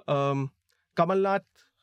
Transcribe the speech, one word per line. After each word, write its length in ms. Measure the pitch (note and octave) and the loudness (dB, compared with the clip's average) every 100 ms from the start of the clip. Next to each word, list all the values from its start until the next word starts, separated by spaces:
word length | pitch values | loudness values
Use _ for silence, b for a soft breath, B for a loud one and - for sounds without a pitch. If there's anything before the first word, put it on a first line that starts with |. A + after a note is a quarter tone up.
| - | -4
Um, 440 | C#3+ C#3 C#3 C3+ _ _ _ _ - | -2 0 -2 -6 _ _ _ _ 0
Kamal 220 | E3+ F#3+ | 2 2
Nath, 240 | G3 G3 - _ _ _ | 0 -2 -6 _ _ _